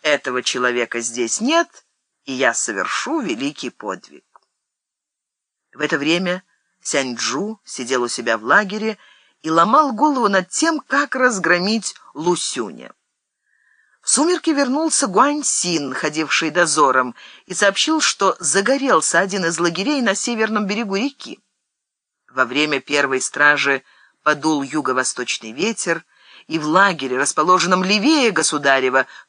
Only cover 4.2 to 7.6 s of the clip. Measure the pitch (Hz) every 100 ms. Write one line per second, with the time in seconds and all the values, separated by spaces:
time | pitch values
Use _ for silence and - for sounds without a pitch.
4.2 | _ _ _ _ _ _ _ _ _ _
5.2 | _ _ _ _ _ 123 147 156 147 170
6.2 | 185 185 _ _ _ _ - 147 131 117
7.2 | - 135 208 220